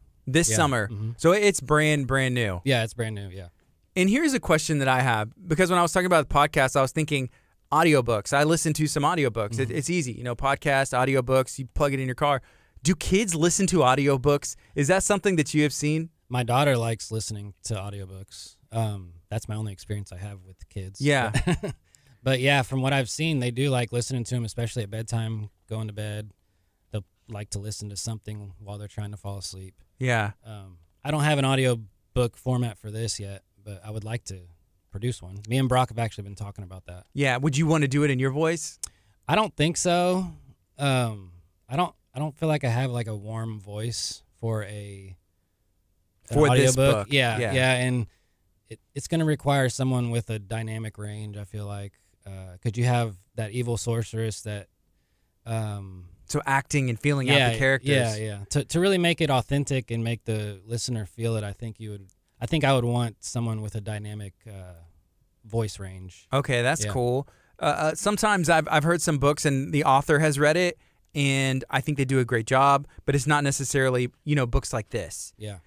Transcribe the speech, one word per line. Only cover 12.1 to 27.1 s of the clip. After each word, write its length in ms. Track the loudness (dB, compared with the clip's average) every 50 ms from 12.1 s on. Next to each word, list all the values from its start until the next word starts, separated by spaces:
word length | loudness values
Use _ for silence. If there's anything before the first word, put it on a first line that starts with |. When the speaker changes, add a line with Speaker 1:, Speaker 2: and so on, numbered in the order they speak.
| -2
Speaker 1:
car. 260 | 0 0 0 0 0 -2 -8 _ _ _ _ _ _ 0
Do 120 | 0 0
kids 400 | 0 0 2 2 2 2 2 0
listen 320 | 2 2 2 4 2 2 2
to 100 | 4 4
audiobooks? 760 | 6 6 4 4 4 2 2 2 4 2 2 2 0 -4 -12 -14 -18 _ -4
Is 120 | 0 2 4
that 160 | 4 2 4
something 320 | 2 0 2 2 2 2
that 180 | 2 2 2 2
you 100 | 2 2
have 100 | 2 0
seen? 360 | -2 -2 0 0 -2 -4 -6 _ _ _ -6
Speaker 2:
My 140 | -4 -4 -2
daughter 340 | 0 2 2 4 4 2 2
likes 340 | 2 0 -2 -4 -6 -6
listening 420 | -6 -6 -6 -6 -8 -10 -10 -12 -14 _ -8
to 120 | -6 -6
audiobooks. 800 | -6 -6 -8 -10 -12 -12 -14 -14 -16 -16 -16 -18 -18 -20 -20 -20 _ _ _
Um, 420 | -4 -2 -2 -2 -4 -6 -10 -14 -18 -20 -14 _
that's 180 | -8 -8 -6 -6
my 80 | -8
only 180 | -8 -8 -8 -10
experience 380 | -12 -10 -8 -8 -8 -8 -10
I 60 | -12 -12
have 220 | -12 -12 -12 -14 -18
with 220 | -20 -20 -20 -20 -14
kids. 320 | -12 -12 -12 -12 -10 -2
Speaker 1:
Yeah. 300 | 0 2 2 2 2 0 0 0 0
Speaker 2:
But, 300 | 0 0 0 -2 -6 -10 -10 _ _ _ _
<laughs> 260 | _ _ _ _ -2
but 160 | 0 0 2
yeah, 220 | 2 4 4 2
from 200 | 2 0 -2 -2
what 120 | 0 2 2
I've 160 | 0 0 -2
seen, 300 | -4 -2 -2 0 0 0
they 120 | 0 -2
do 180 | -2 0 0 0
like 220 | 2 0 0 -2
listening 320 | -2 -4 -4 -2 -4 -4 -4
to 100 | -2 -4
'em, 100 | -4 -4
especially 380 | -4 -4 -6 -6 -4 -4 -6 -6
at 60 | -6
bedtime, 600 | -6 -8 -6 -4 -4 -4 -2 -4 -4 -6 -8 -10 -12 _ _ -10
going 180 | -8 -6 -6 -8
to 60 | -8
bed. 380 | -8 -8 -8 -8 -8 -10 -12 -16 _ _ _ _ _ _ _ _ _ _ _
They'll 120 | -8 -8 -8 -10